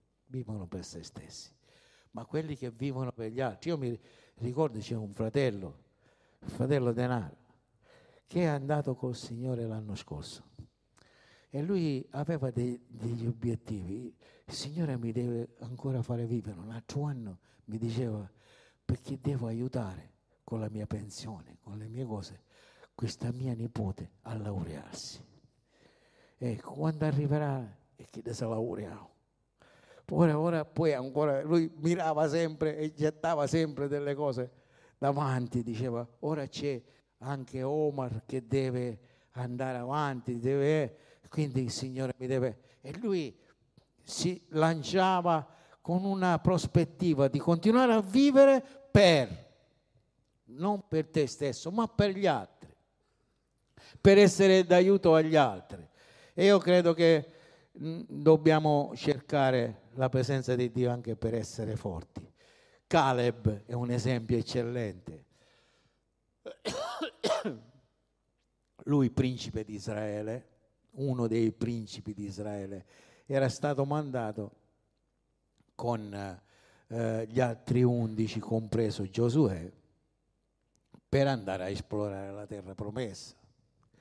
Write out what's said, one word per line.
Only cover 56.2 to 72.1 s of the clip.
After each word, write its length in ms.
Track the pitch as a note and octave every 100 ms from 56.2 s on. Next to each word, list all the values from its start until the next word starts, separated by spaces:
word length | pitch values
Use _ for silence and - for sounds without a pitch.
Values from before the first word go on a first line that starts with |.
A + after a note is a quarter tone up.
| -
E 100 | -
io 140 | F#3+ G3+
credo 360 | F3 F3+ E3+
che, 340 | E3 E3 D#3 C#3+ - - _ _ -
mm, 200 | D#3 E3 -
dobbiamo 880 | C#3+ D3 D#3+ D#3+ D#3 D#3 D3 -
cercare 920 | B2 D3+ C3+ - D3 C3+ B2+ A#2 G#2+ -
la 140 | B2+ C3
presenza 460 | C3 B2+ C3+ B2
di 160 | B2 B2
Dio 220 | B2+ B2
anche 240 | A#2+ A#2 G#2+
per 180 | A2+
essere 400 | A#2 G#2+ - A2
forti. 580 | G#2+ G#2 E2 - - - _ _ _ _ _ -
Caleb 800 | E3 C3+ B2 B2 A#2 G#2+ G2+
è 80 | -
un 180 | A#2+ A#2+
esempio 480 | B2 B2 B2 A2+ A#2+
eccellente. 840 | - B2+ A#2 B2 G#2+ F2+ - D#2 _ _ _ _ _ _ _ _ _ _ _ _
<coughs> 1300 | - - - C5 D#5+ - D#4+ - - - G3 A2+ A2+ _ _ _ _ _ _ _ _ _ _ _
Lui, 260 | - C#3+ B2+
principe 540 | - B2+ A#2+ A2 G#2+
di 100 | G#2+
Israele, 800 | G#2 A2+ G#2 G#2+ G#2 G#2+ B2 - _ _ _ _ C3+
uno 300 | C#3 B2 A#2
dei 240 | A2+ A2
principi 640 | - A2+ A#2 G#2+ - G#2+